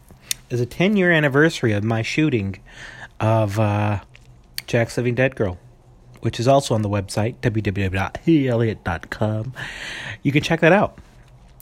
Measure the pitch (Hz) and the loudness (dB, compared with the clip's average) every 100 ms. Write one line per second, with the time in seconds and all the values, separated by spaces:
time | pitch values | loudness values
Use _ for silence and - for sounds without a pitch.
0 | - - - - - 120 120 - 180 208 | -20 -14 -10 -10 -6 -4 -4 0 2 4
1 | 180 160 147 135 160 - 120 104 107 113 | 4 4 4 4 4 2 0 0 0 -2
2 | 113 - 156 120 98 - - - - - | -2 0 0 0 -2 -8 -14 -20 -18 -18
3 | - - 110 113 107 101 104 104 104 104 | -18 -4 0 2 2 0 0 0 0 -4
4 | - - - - - - - 120 113 - | -8 -20 -20 -20 -18 -14 -2 0 0 -2
5 | 123 120 131 - 104 90 - - - - | -2 0 0 0 -4 -4 -14 -20 -20 -20
6 | - - 117 - 120 139 - 110 104 101 | -20 -8 -6 0 4 4 4 0 0 -2
7 | 98 - 107 127 127 110 104 98 98 95 | -4 -4 -4 -2 -2 -2 -2 -2 -2 -2
8 | 98 - - 160 131 117 117 98 - 82 | -4 -4 2 2 2 0 0 -2 -6 -8
9 | - - 107 107 110 - - - - - | -8 -4 -2 -2 -6 -10 -12 -12 -12 -12
10 | - - 143 139 - 165 160 190 - - | -12 -6 -2 0 0 4 6 6 4 -4
11 | - - - - - - | -20 -20 -20 -20 -18 -10